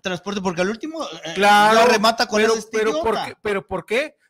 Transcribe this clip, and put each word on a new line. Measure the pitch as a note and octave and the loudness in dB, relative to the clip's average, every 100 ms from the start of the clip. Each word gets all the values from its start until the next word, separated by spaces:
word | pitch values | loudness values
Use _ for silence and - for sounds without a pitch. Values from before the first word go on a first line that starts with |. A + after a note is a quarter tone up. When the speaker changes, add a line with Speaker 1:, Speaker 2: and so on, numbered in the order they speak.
Speaker 1:
transporte, | F#3+ F3+ G3+ G3+ | -8 -8 -8 -6
porque | F#3 E3+ | -4 -2
al | F#3 | -4
último, | A3 D#4 D#4+ | -4 -10 -10
eh, | G#3+ E3 D#3 F3 | -12 -12 -10 2
Speaker 2:
Claro, | G3+ G#3 G#3+ A3+ | 4 6 6 6
Speaker 1:
la | A#3+ | 4
remata | A3 A3 A3+ G#3 | 4 0 0 -2
con | G#3+ | 0
Speaker 2:
pero, | A3 A3+ | 0 0
Speaker 1:
ese | G#3+ | -4
Speaker 2:
pero | A3 G#3+ G#3 | -4 -2 -2
¿por | A3+ | -2
Speaker 1:
idiota. | G3+ D#3 | -4 -8
Speaker 2:
qué? | - | -10
¿Pero | G#3 G3 - | -6 -6 -6
por | F#3 - | -10 -4
qué? | A3+ D4 - _ | -4 -4 -10 _